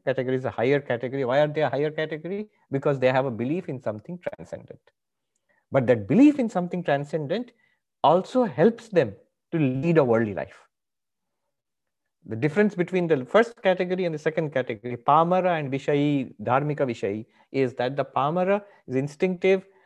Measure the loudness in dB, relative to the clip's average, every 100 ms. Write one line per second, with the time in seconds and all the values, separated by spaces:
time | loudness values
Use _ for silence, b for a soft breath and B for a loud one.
0 | -4 -2 -2 -2 -4 -2 0 0 -2 -4
1 | -4 -4 0 2 2 0 -2 -2 -4 -4
2 | -6 -8 -8 -10 -10 _ -8 -4 -2 0
3 | 2 2 0 -4 -4 -4 -6 -8 -8 -8
4 | -10 -10 -10 -12 -14 -16 -16 -20 _ _
5 | _ _ _ _ _ _ -4 -2 2 2
6 | 4 6 6 6 -2 -2 -4 -4 -2 -2
7 | -2 -6 -4 -4 -6 _ _ _ _ _
8 | 4 4 2 0 0 4 2 2 -2 0
9 | 0 -4 _ _ -6 -2 0 0 2 4
10 | 4 4 2 -4 -8 -12 _ _ _ _
11 | _ _ _ _ _ _ _ _ _ _
12 | _ _ -12 -4 -2 2 0 0 -2 -2
13 | 0 0 2 2 2 0 -2 0 -2 -2
14 | -4 -4 -4 -4 -4 -4 -4 -8 -8 -6
15 | 2 4 4 2 0 -2 -2 -4 0 0
16 | 2 0 -4 -6 0 0 0 -2 -2 -2
17 | -4 -6 -10 b b -2 -2 -2 -4 -2
18 | -4 0 0 0 0 -2 -4 B -6 -4
19 | -4 -2 -2 0 2 2 -2 b